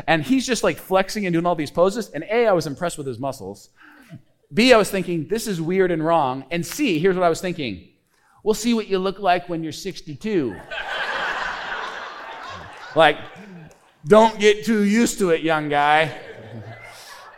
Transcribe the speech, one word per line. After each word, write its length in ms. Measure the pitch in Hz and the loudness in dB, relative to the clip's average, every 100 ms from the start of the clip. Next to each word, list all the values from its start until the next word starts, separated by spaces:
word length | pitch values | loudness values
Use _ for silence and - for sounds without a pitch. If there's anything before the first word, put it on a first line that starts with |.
| - | 0
And 160 | 160 | 2
he's 240 | 143 262 240 | 2 0 0
just, 160 | 226 | 0
like, 160 | 196 143 | 0 -2
flexing 480 | - 185 196 214 185 | 0 0 0 -2 0
and 60 | |
doing 140 | 165 175 | 0 0
all 80 | |
these 160 | 165 143 | 0 -2
poses. 380 | 175 190 220 202 | 2 2 2 -6
And 140 | 147 | -10
A, 220 | 165 226 226 | -2 2 4
I 60 | |
was 140 | 175 151 | 2 0
impressed 320 | 131 175 160 | -4 -6 -6
with 80 | 135 | -8
his 120 | 113 | -6
muscles. 520 | 135 120 95 101 - _ - - - 160 _ _ _ | -8 -8 -12 -14 -20 _ -20 -20 -20 -20 _ _ _
B, 200 | 143 254 | 4 6
I 40 | 220 | 6
was 140 | 190 | 6
thinking, 380 | 190 180 170 135 | -2 -2 -4 -4
"This 180 | 220 226 | -4 -4
is 140 | 170 | -4
weird 300 | 160 190 180 | 0 2 2
and 140 | 160 | 0
wrong." 400 | 156 165 135 135 - | 2 2 2 -2 -6
And 140 | 170 | -6
C, 340 | 160 - 285 156 | -4 -2 0 2
here's 180 | 190 180 | 2 2
what 80 | |
I 40 | 175 | 2
was 120 | 165 | 0
thinking. 480 | 185 175 127 90 - _ _ _ _ _ | -4 -6 -6 -8 -14 _ _ _ _ _
"We'll 120 | 202 | -2
see 200 | 208 240 | 0 0
what 140 | 226 202 | 0 0
you 100 | 190 | -2
look 200 | 190 196 | -2 0
like 300 | 196 175 175 | 2 2 0
when 140 | 165 | -6
you're 100 | 160 | -6
sixty-two." 840 | - 190 156 - 139 220 196 123 85 | -8 -10 -12 -14 -8 -2 0 0 -4
<laughs> 60 | - - - - - - - - - - - - - - - - - - - - - - - | -10 -10 -8 -6 -6 -4 -4 -6 -8 -8 -10 -10 -10 -12 -14 -14 -14 -14 -14 -16 -16 -18 -2
Like, 220 | 151 151 151 120 - 208 175 156 - _ _ 147 | 4 4 4 -6 -18 -18 -18 -20 -20 _ _ 6
"Don't 320 | 214 226 214 | 8 8 6
get 280 | 208 208 - | 2 4 2
too 160 | 220 | 2
used 360 | 202 220 233 - | 2 4 2 2
to 100 | 185 | 0
it, 100 | 160 | 2
young 300 | 156 156 151 | 2 0 0
guy. 440 | 143 147 151 156 - - - 104 113 104 110 - - - - - | 2 6 6 4 -2 -14 -18 -16 -14 -14 -16 -18 -20 -20 -20 -20